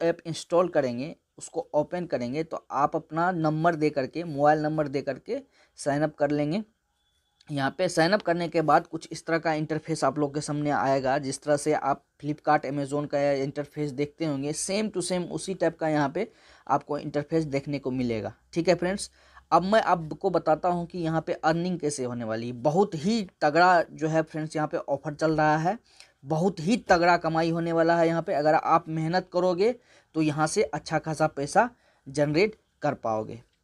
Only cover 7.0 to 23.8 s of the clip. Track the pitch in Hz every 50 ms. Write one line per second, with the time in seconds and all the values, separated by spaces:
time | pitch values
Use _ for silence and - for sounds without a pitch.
7 | _ _ _ _ _ _ _ _ _ _ 151 143 135 - - - 185 175 - -
8 | 160 170 202 208 - - 170 170 175 165 - 170 156 151 143 170 165 - - 160
9 | - - 160 - - - 165 165 160 170 160 151 156 151 160 156 - - 160 -
10 | - 135 127 147 147 143 135 151 143 - 147 147 147 147 143 113 95 135 135 139
11 | 131 131 131 147 139 131 135 - - 147 151 143 - 156 151 - - 131 143 -
12 | _ _ _ _ - 143 147 147 _ - 151 151 - 127 139 147 143 131 143 147
13 | 147 147 - 143 143 143 143 139 135 143 - - 143 - _ 151 151 147 131 127
14 | 147 143 - _ 165 156 143 135 135 143 160 - - - 190 208 214 220 - 185
15 | 170 - 190 180 175 - 151 160 - - 190 175 175 165 165 - 165 160 156 147
16 | 147 135 165 175 214 - _ _ _ - - _ _ - 131 139 - - 147 147
17 | - 151 139 147 143 - 165 160 160 151 135 139 135 147 143 139 - 135 127 131
18 | 127 120 113 110 101 104 113 _ _ _ - 175 165 190 175 170 175 180 196 208
19 | - - _ _ _ _ _ - _ _ 151 165 175 190 208 220 - - 180 175
20 | 160 151 165 - - 196 175 165 160 170 156 156 - 180 175 175 170 165 - 180
21 | 165 160 160 160 156 - 170 - - 156 160 170 170 185 180 165 - 147 147 -
22 | 127 120 120 120 120 110 110 113 117 120 123 120 117 147 147 175 208 214 - 156
23 | 139 190 226 233 202 180 _ _ - 151 147 160 175 185 185 170